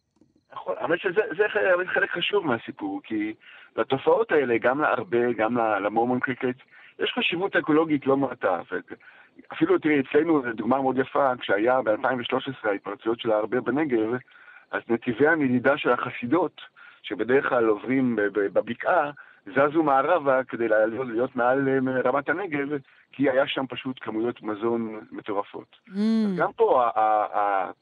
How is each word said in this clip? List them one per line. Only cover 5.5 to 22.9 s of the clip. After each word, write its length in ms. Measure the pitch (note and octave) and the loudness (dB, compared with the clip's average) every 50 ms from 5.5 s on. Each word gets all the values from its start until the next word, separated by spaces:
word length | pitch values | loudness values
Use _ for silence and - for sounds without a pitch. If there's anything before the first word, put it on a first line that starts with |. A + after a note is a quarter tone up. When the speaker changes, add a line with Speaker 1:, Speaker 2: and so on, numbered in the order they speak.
| B2 B2 | 2 2
Speaker 1:
ל-, 200 | A2+ A2 G#2+ G2 | 2 2 0 0
למורמון 420 | G2 G#2 G#2+ A2+ A#2+ B2 B2+ B2 | 0 0 0 0 0 0 0 -2
קריקט, 360 | - C3+ B2 - - B2 B2 - - _ _ - - - - - | -2 -4 -4 -2 -4 -4 -4 -6 -10 _ _ -20 -20 -16 -8 -6
יש 140 | - - - B3+ | -4 -4 -2 -2
חשיבות 380 | - - F3+ E3 F#3+ F#3+ - | -2 -2 -2 -2 -2 0 0
אקולוגית 500 | F3+ - D#3+ D3+ D3+ E3+ D#3+ D3+ C3+ - | 0 2 4 4 4 4 2 0 -2 0
לא 100 | C3 C3+ | 0 2
מעטה. 440 | C#3 C#3 B2+ B2+ - - G2+ F2+ E2+ E2+ - | 2 0 -2 -4 -2 -2 -2 -2 -2 -4 -6
ו-, 220 | F#2 F2+ - - - - - - - - - _ _ - - - | -8 -8 -8 -10 -18 -20 -20 -20 -20 -20 -20 _ _ -20 -20 -12
אפילו, 260 | - - D#3+ F3 F#3 E3 | -4 -2 0 2 2 2
תראי, 220 | - D3+ D3+ C#3 | 2 2 2 2
אצלנו 420 | B2+ - - D3 D#3+ E3+ D#3+ C#3+ | 0 2 2 2 4 4 2 2
זו 100 | B2 B2 | 0 -2
דוגמה 280 | A2+ G#2+ G#2+ A2+ B2+ C#3 | -6 -4 -2 0 0 0
מאוד 160 | C3+ C3 B2+ B2+ | 0 0 0 0
יפה, 340 | B2+ - - C#3 C#3 C3 B2 A#2+ | -2 0 0 0 2 2 0 -2
כשהיה 420 | - - G2 G2+ G#2+ B2 B2+ B2+ | -2 -2 0 2 2 2 2 2
באלפיים 380 | A2 A2 G#2+ G2 F#2+ B2 C3 B2 | 2 0 0 0 0 -2 -2 -2
ושלוש 280 | A#2 - B2 C3 - C#3 | -4 -4 -4 -4 -4 -6
עשרה 220 | C3 - - G#2+ | -10 -6 -4 -4
ההתפרצויות 500 | G2 G2+ - G2 G2+ - - A2+ A#2+ A#2 | -4 -4 -6 -10 -10 -6 -4 -4 -4 -2
של 100 | - A#2 | 0 0
הארבה 280 | G#2+ G#2+ G#2+ G#2 A#2 B2+ | 0 0 0 0 -2 -2
בנגב, 520 | G#2+ A#2+ B2 D3 D#3+ C#3+ B2 A2 A2 A2+ B2 C3 - _ - - - - - - _ - | -2 0 -2 -2 0 0 0 0 0 0 -2 -4 -6 _ -20 -20 -20 -20 -20 -20 _ -8
אז 100 | - G2+ - - | -8 -6 -2 -2
נתיבי 400 | A#2 A#2 - B2+ A2+ G#2+ C#3+ D#3 | -2 -2 -2 -2 0 2 2 2
הנדידה 500 | E3+ D#3+ C#3 B2+ B2 B2 A2+ C3+ C#3+ D3 | 4 2 2 2 2 2 2 2 2 2
של 120 | - C#3 | 2 0
החסידות, 680 | A#2+ A#2+ C3 B2+ - - B2 A#2+ D3 F3+ E3+ D3+ - - - - _ - - - - _ | 0 0 0 -6 -8 -8 -4 0 0 0 0 0 -4 -10 -20 -20 _ -20 -20 -20 -20 _
שבדרך 460 | - - G#2+ F2+ G#2+ A2+ B2+ C#3 C#3+ - | -12 -10 -6 -4 0 2 2 2 2 2
כלל 200 | C#3 B2 A#2 A2 | 0 2 2 2
עוברים 480 | G#2 G2+ G2+ A2+ C3 C3+ C3 B2 A#2 | 2 0 0 -2 0 0 0 0 0
ב-, 40 | G#2+ | 0
ב-, 280 | G#2 G2+ G2 G#2 G2 F#2+ | 0 0 0 0 -2 0
בבקעה, 580 | F2+ G#2+ G#2 A#2 A#2+ - B2 C3+ F#3 E3+ D3 D3 C#3+ - - - - _ - | 0 -2 -2 -2 -4 -6 -2 0 0 0 0 -2 -6 -12 -20 -20 -20 _ -12
זזו 360 | G2+ C3+ C3+ C#3+ D3+ D3 E3+ | -4 0 2 2 2 2 2
מערבה 640 | D#3 D3 C#3 C3+ C3+ D#3 F3+ E3 C#3 C#3 C3 C3 B2+ | 2 4 4 2 4 2 2 0 2 2 2 2 0
כדי 240 | - B2 A2+ A#2 A2 | -2 -4 -2 0 2
ל-, 180 | G#2+ A2 A2 | 4 4 4
להיות, 200 | A#2 A2+ B2 C3 | 2 0 -4 -6
להיות 300 | B2 A2 A2+ B2+ B2+ - | -4 -2 -2 -2 -2 -2
מעל, 320 | A#2+ A#2+ B2 C3 C#3 C#3 C3+ | 0 2 2 2 2 2 0
אה, 320 | C3+ C3+ B2+ C3 C3 B2+ A#2+ | 0 0 0 0 0 0 0
רמת 240 | B2 C3 C#3 C3+ D#3 | 0 0 0 -2 -2
הנגב, 400 | D3 E3+ - F3 D3 C#3+ C#3 C#3 D3 C#3 - _ | -4 -4 -4 -4 -4 -4 -4 -4 -6 -8 -8 _